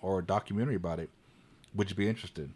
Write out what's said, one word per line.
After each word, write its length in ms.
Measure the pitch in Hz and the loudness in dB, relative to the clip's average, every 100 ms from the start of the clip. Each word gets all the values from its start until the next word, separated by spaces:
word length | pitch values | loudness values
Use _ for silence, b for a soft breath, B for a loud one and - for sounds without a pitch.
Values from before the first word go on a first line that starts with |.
or 160 | 92 95 | 0 0
a 80 | 87 | 2
documentary 480 | 101 - 104 127 | 0 2 0 0
about 260 | 101 87 82 | 0 0 -2
it. 120 | 80 - B B B B - 101 | -6 -12 B B B B -6 -2
Would 160 | 98 | 0
you 40 | 98 | 2
be 140 | 101 | 2
interested?" 420 | 113 - - 71 | 2 -4 -8 -10